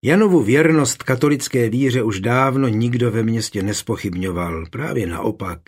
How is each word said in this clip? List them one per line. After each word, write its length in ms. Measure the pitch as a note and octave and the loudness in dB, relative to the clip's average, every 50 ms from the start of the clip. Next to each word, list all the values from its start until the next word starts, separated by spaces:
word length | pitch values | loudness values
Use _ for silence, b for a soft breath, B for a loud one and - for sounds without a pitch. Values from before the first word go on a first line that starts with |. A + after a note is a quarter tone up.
| - | 2
Janovu 380 | B2+ D#3 G3+ A3 G#3 F3+ E3 | 4 4 4 4 6 4 4
věrnost 600 | A#2 G2 B2 C#3+ D#3+ D#3+ D#3+ D#3 C#3+ A#2+ - - | 4 4 4 4 4 4 4 4 2 0 -2 -6
katolické 680 | - - C3 B2 C3 D3 D3 C3 - - - B2+ A#2+ A2 | -2 -2 0 2 2 0 0 0 -2 -2 0 0 0 2
víře 340 | G#2 B2 C#3 C3 A#2+ C3 | 0 0 0 2 0 0
už 180 | A2+ A2+ G2+ F#2+ | 0 0 -2 -2
dávno 480 | F#2+ B2 A#2+ C3 C3+ C3+ B2+ C3+ C3+ B2+ | -2 0 2 2 2 2 2 0 0 0
nikdo 420 | G#2+ G#2+ A#2 A#2+ B2 A#2+ A#2+ A#2+ | 0 0 0 0 0 0 0 0
ve 120 | G#2+ A2+ | 0 0
městě 400 | A2+ A2+ A2+ A2+ A2 - - G2+ | 0 0 -2 -2 -4 -4 -6 -4
nespochybňoval. 1040 | F#2 G#2 G#2 - - - A2 - - G2+ E2+ F2+ F#2 F#2+ F2 F2 F2 E2+ E2 D#2+ D#2+ D#2+ | -4 -4 -4 -4 -4 -6 -6 -4 -4 -6 -4 -4 -4 -4 -4 -4 -4 -4 -6 -8 -10 -10
Právě 360 | - A2 D3 D#3+ D3+ C3 G2+ | -10 -8 -6 -4 -4 -4 -4
naopak, 540 | E2+ E2+ - - A#2 G#2+ - - F#2+ E2+ D#2+ _ | -4 -6 -4 -4 -4 -4 -4 -8 -10 -10 -12 _